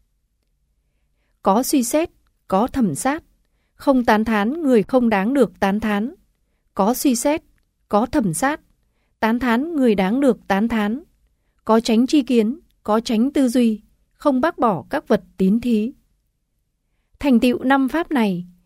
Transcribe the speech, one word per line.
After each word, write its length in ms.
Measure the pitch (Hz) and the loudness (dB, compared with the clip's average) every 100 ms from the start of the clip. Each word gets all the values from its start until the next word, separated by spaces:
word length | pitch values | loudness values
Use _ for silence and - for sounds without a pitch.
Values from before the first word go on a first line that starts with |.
| _ _ _ _ _ _ _ _ _ _ _ _ _ _ | _ _ _ _ _ _ _ _ _ _ _ _ _ _
Có 220 | 202 202 | 0 0
suy 200 | 262 285 | 0 -2
xét, 260 | 233 302 339 _ _ _ - | 0 -2 -2 _ _ _ -4
có 200 | 190 262 | -2 -2
thẩm 280 | 277 208 139 | -2 -2 -2
sát, 280 | 262 320 - _ _ _ _ | -4 -4 -10 _ _ _ _
không 320 | - - 262 240 | -4 0 2 2
tán 200 | 214 226 | 2 2
thán 380 | 214 208 330 | 0 -2 -2
người 200 | 294 233 | 2 2
không 260 | 180 262 233 | 2 0 2
đáng 240 | 202 202 | 0 0
được 260 | 277 190 - | 2 0 0
tán 200 | 196 208 | -2 -2
thán. 340 | 214 208 240 370 _ _ _ _ _ | -2 -4 -4 -10 _ _ _ _ _
Có 200 | - 196 | -2 -2
suy 220 | 254 294 240 | 0 0 0
xét, 260 | 285 320 - _ _ _ _ | -2 -4 -6 _ _ _ _
có 160 | 208 247 | -2 0
thẩm 280 | 302 202 | -2 -2
sát, 280 | 156 269 311 _ _ _ _ _ _ | -2 -4 -4 _ _ _ _ _ _
tán 200 | 220 233 | -2 0
thán 360 | 247 233 320 311 | 0 -2 -2 0
người 200 | 247 196 | 2 2
đáng 240 | 185 247 | 0 0
được 280 | 277 - - | 0 0 -2
tán 200 | 196 233 | -2 -2
thán. 360 | 226 208 262 - _ _ _ _ _ - | -2 -4 -6 -12 _ _ _ _ _ 0
Có 140 | 220 | 0
chánh 280 | - 226 262 | 2 0 2
tri 140 | 302 | 0
kiến, 380 | 247 240 214 311 _ _ | 2 0 0 -4 _ _
có 160 | - 220 | -2 -2
chánh 340 | 240 220 262 | 0 -2 0
tư 140 | 294 262 | 0 0
duy, 340 | 247 233 214 _ _ _ | 2 0 -2 _ _ _
không 280 | _ 294 254 | _ -2 0
bác 160 | 311 339 | -2 0
bỏ 280 | 240 160 - | -2 -2 -4
các 180 | 285 - | -8 -2
vật 160 | 214 - - | -2 -2 -2
tín 220 | 190 233 | 0 0
thí. 340 | 240 214 226 - _ _ _ _ _ _ _ _ _ _ _ - | 0 -2 -2 -10 _ _ _ _ _ _ _ _ _ _ _ -4
Thành 200 | 285 233 | 0 2
tựu 240 | 247 - | 2 0
năm 240 | 254 269 262 | 0 0 0
pháp 220 | 311 349 | -4 -2
này, 340 | 285 208 175 180 _ | -2 -2 -4 -8 _